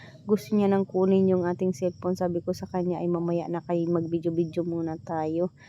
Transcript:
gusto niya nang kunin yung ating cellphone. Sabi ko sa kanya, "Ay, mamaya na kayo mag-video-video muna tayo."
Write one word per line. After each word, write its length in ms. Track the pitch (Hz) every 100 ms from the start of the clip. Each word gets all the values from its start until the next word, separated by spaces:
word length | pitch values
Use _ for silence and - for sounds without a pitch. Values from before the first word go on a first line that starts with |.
| - - -
gusto 280 | 208 -
niya 160 | 208 202
nang 120 | 196
kunin 480 | 190 185 190 190 190
yung 160 | 185 175
ating 280 | 180 185
cellphone. 440 | 180 180 - 180 185
Sabi 240 | 180 170
ko 160 | - 180
sa 80 | 190
kanya, 320 | 185 180 165
"Ay, 80 | 175
mamaya 400 | 170 170 170 160
na 160 | 170
kayo 240 | 160 175 170
mag-video-video 800 | 175 160 170 170 165 165 165 170
muna 320 | 170 165 160
tayo." 560 | - 165 156 165 180 -